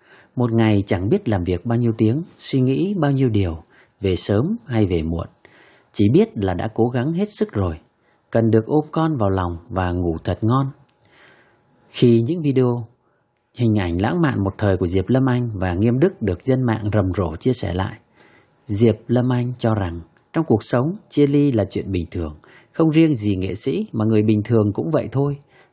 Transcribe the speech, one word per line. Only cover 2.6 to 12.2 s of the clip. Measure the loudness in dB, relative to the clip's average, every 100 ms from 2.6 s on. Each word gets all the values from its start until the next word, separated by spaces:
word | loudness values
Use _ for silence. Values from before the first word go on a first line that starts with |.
nghĩ | 0 0 -2 -2
bao | 0
nhiêu | 0 0
điều, | 0 -2 -4 -14 _ _ -6
về | -2 -2
sớm | 0 0 0 -4 -4
hay | 0 0
về | 0
muộn. | -2 -6 -8 _ -20 _ -20 _ _
Chỉ | 0 4
biết | 4 2
là | 0 -2
đã | -2 -4
cố | 0 0
gắng | 0 -2
hết | -2 -2
sức | -2 -4
rồi, | -2 -4 -4 _ _ _ _ -4
cần | 0 2
được | 2 2
ôm | -2 -2
con | -2 -2 0
vào | 0
lòng | 0 -2 -6 -8
và | -4 -2
ngủ | -2 -2 -4
thật | -4 -2
ngon. | 0 0 -2 -8 _ _ _ _ -20 _ _ _ _ _ _
Khi | 2 4 4